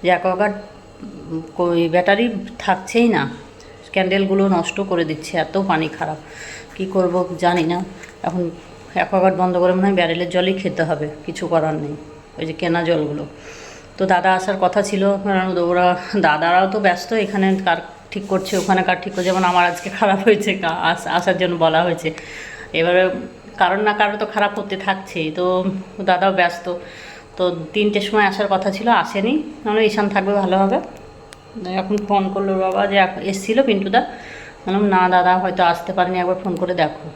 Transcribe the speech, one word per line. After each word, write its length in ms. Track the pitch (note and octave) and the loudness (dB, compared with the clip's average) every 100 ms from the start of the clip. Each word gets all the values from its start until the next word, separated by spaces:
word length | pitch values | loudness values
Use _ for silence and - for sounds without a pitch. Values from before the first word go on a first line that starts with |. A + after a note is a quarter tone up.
যে 60 | F3 | 2
অ্যাকোয়াগার্ড, 460 | F3+ F#3 F#3 G#3 G3+ | 2 2 0 0 -2
উম, 840 | - - - - - - - D#3+ E3 - | -12 -18 -20 -20 -18 -16 -10 -10 -10 -4
কই 340 | F3 E3+ E3+ | 0 2 2
ব্যাটারি 400 | E3+ F3+ G3+ A#3+ G3+ F#3+ - | 2 4 2 2 -2 -10 -10
থাকছেই 480 | - F#3 - A#3 A#3 | -2 -2 0 2 4
না, 220 | F#3 C#3 - - - - - - | 2 -2 -8 -18 -20 -20 -20 -4
ক্যান্ডেলগুলো 560 | - F#3 F#3+ F#3+ G3 G3 | 0 2 2 2 2 4
নষ্ট 340 | F3+ E3 - | 2 0 -4
করে 240 | G3 F3 E3 | -2 0 -2
দিচ্ছে, 320 | D3 - F3 | -4 -6 -4
এত 200 | D#3 F#3+ | -2 -2
পানি 300 | F#3+ D#3+ D#3+ | 0 0 0
খারাপ। 300 | - D#3+ D3+ - - - - - - | -4 -8 -8 -12 -16 -16 -16 -18 -10
কি 100 | F#3+ | -4
করব 500 | F#3+ F3+ F3 F3+ F3 | 0 2 0 -2 0
জানি 240 | F3 F3+ | 0 2
না, 200 | D#3+ F3 F#3 - - - | 0 -2 -6 -12 -18 -8
এখন 260 | - F3 F3 F3 - - - | -6 -4 -4 -8 -18 -20 -10
অ্যাকোয়াগার্ড 440 | - E3+ F#3+ F#3 F#3 | -4 0 2 2 2
বন্ধ 200 | F#3 F3+ | 0 2
করে 160 | F3+ | 2
মনে 140 | F3+ F#3+ | 4 2
হয় 60 | |
ব্যারেলের 360 | F#3+ E3+ E3 F3 | 2 0 0 -2
জলই 240 | F3+ F#3 | 0 0
খেতে 300 | F#3+ F#3+ - | 0 -4 -2
হবে, 260 | D#3+ D3+ D3 - - | -2 -2 -4 -8 -12
কিছু 220 | E3 E3+ | -8 -2
করার 260 | E3+ D#3 | 0 0
নেই, 220 | D#3 D3 D3 - - - - | -2 -6 -10 -14 -20 -20 -10
ওই 80 | E3 | -10
যে 80 | |
কেনা 300 | D#3+ F3 E3+ | -6 -2 0
জলগুলো। 420 | D#3+ E3 D3 D3 D3 - - - - - - - | 2 0 0 -4 -8 -14 -20 -18 -18 -20 -20 -4
তো 80 | F#3+ | 2
দাদা 280 | F#3 F#3 | 2 4
আসার 220 | F#3 F#3 F#3+ | 2 0 0
কথা 200 | F3+ G#3 | 2 2
ছিল, 360 | G3+ G3+ G3 G3 | 0 2 2 2
কারণ 340 | G3+ F#3+ F#3 F3 | 0 0 0 0
ওরা, 400 | F3 F3+ F3+ F3+ - G#3 | 2 4 4 2 -2 2
দাদারাও 540 | E3 D3+ E3 F3+ F#3+ | 2 2 4 4 4
তো 80 | G#3+ | 2
ব্যস্ত, 340 | G3 F3+ - | 2 0 -2
এখানে 440 | A3+ G3 G3 F#3+ F#3+ F#3 | -2 -2 0 2 2 2
কার 120 | E3+ - - - | 0 -2 -18 -12
ঠিক 120 | G#3 G3 | -10 -2
করছে, 300 | F#3+ F#3+ G3 | -2 0 -2
ওখানে 260 | E3+ F#3+ | 2 2
কার 120 | F#3 F3+ | 2 0
ঠিক 120 | - | -2
করছে, 120 | F#3+ F3+ | -4 0
যেমন 180 | F#3 | 2
আমার 220 | F#3 F3+ F3 | 2 4 2
আজকে 240 | E3+ G3 | 0 -8
খারাপ 340 | - G#3+ F#3+ | 0 2 4
হয়েছে, 300 | G3+ G3+ G#3 | 4 4 2
কা-, 280 | F#3+ E3+ E3 | -2 -2 -2
আস-, 260 | E3+ F3 - | 0 -2 -2
আসার 300 | E3+ G3 F3 | -2 0 0
জন্য 180 | F3+ F3 | 0 2
বলা 280 | D#3+ D#3+ | 2 4
হয়েছে। 300 | F3 E3 D#3+ D#3 - - - - - | 2 0 -4 -8 -14 -16 -16 -16 -8
এবারে 360 | - E3 F3+ F#3 - - - - - | 0 2 4 2 0 -8 -14 -20 0
কারোর 260 | F3+ G3 | 2 2
না 100 | G#3+ | 0
কারোর 240 | G#3 G#3 G#3 | 2 0 0
তো 80 | G#3+ | -4
খারাপ 340 | A3 G3+ G3+ | 0 0 -2
হতে 180 | G3 F#3+ | -6 -6
থাকছেই, 540 | G3 F#3+ - F#3 D#3 | -2 -4 -4 -4 -4
তো 400 | D#3 F3+ F#3 F#3 F#3+ - - | -2 0 2 0 -4 -10 -6
দাদাও 320 | F#3+ F3+ F#3+ | 0 2 2
ব্যস্ত। 420 | F#3+ F3 F3 - F3 - - - - - - | 2 0 0 -8 -8 -8 -18 -18 -18 -20 -2
তো 180 | F3+ E3+ D#3 | -2 -2 -6
তিনটের 280 | G#3+ G#3 G#3 | 0 2 0
সময় 220 | G3+ G#3+ | 0 2
আসার 240 | G3+ F#3+ G3+ | 2 2 0
কথা 220 | F#3+ G3 | 0 0
ছিল, 160 | F#3+ A3 | -2 2
আসেনি। 560 | A3 E3 G3+ G#3 D4+ - - A3 | 2 2 -2 -2 -2 -4 -8 -2
নাহলে 200 | G#3+ G#3+ | 2 2
ঈশান 240 | G#3+ G3+ | 2 0
থাকবে 240 | G3+ F#3+ | 0 0
ভালো 240 | G3+ F#3+ F#3+ | 0 2 2
হবে। 220 | G3 C4 - - - - - - - A#3 F#3 | 2 2 -2 -16 -20 -20 -20 -20 -18 -12 -6
এখন 280 | F#3+ F#3+ G#3 | -6 -2 -2
ফোন 320 | G#3 G3+ F#3+ | 0 0 0
করলো 260 | F#3+ G3 F#3+ | -2 -2 0
বাবা 280 | F#3+ F#3+ G3+ | 0 0 2
যে 80 | G3 | 4
এক-, 260 | F#3 - | 2 2
এসছিল 400 | G3 G3 - A3 | -4 -4 0 2
পিন্টুদা, 380 | C4+ G3+ F#3+ A3+ B3+ - - - - - - | 4 2 2 0 0 -8 -16 -16 -18 -12 -2
বললাম, 200 | F#3+ G3+ | 0 4
"না 240 | F#3+ F#3 | 4 6
দাদা 280 | F3+ F3+ F#3 | 4 6 4
হয়তো 260 | F#3 F3+ | 2 2
আসতে 300 | F3 E3+ - | 2 2 -2
পারেনি, 260 | F#3+ F#3 F#3 | 0 0 0
একবার 160 | F3+ F3+ | 0 -2
ফোন 120 | G3 F3 | -2 -4
করে 180 | F3+ | -2
দেখো 360 | F3+ D3+ - D#3 | 0 0 -2 -14